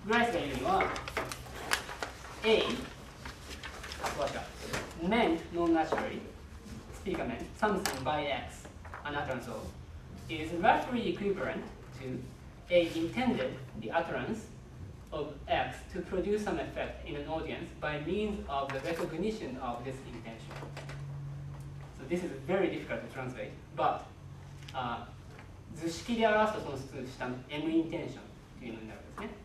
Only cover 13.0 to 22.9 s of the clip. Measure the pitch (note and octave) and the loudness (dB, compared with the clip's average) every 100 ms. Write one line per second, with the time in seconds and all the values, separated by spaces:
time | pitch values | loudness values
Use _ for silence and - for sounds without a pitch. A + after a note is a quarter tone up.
13 | E3 A#3+ B3 F#3 - - - - - E3+ | 0 4 4 4 0 -2 -8 -6 2 2
14 | E3+ - C#3 A3 - - - - - - | 2 -2 -2 -4 -6 -14 -14 -12 -12 -12
15 | - D#3+ C#3+ - - D#3+ - - - F#3 | -6 -4 -4 -6 2 4 4 -4 -6 -6
16 | E3+ F#3 F#3 G#3 G3+ E3 - D#3 B2+ - | 0 2 4 4 4 0 0 -2 -2 -4
17 | - D3 C#3+ D#3+ D#3+ - F3 - D3+ D3 | -6 -4 -2 -2 -2 -4 -6 -2 -2 0
18 | D#3+ G3+ G#3+ - - C#3 C3+ C3+ E3 E3+ | 0 2 2 0 0 0 0 0 0 0
19 | E3+ D#3+ G#3+ G#3+ D3+ B2+ B2+ A#2 C3 - | 0 2 0 0 -4 -4 -2 -2 -4 -6
20 | - A#2 A#2 A2+ - - - - - - | -8 -8 -8 -10 -10 -8 -8 -8 -8 -6
21 | - - - - - - - - - - | -6 -6 -6 -6 -6 -8 -8 -8 -10 -10
22 | - F3 E3 C3+ C3+ F#3+ F3 - - | 0 0 0 -4 2 4 4 2 -2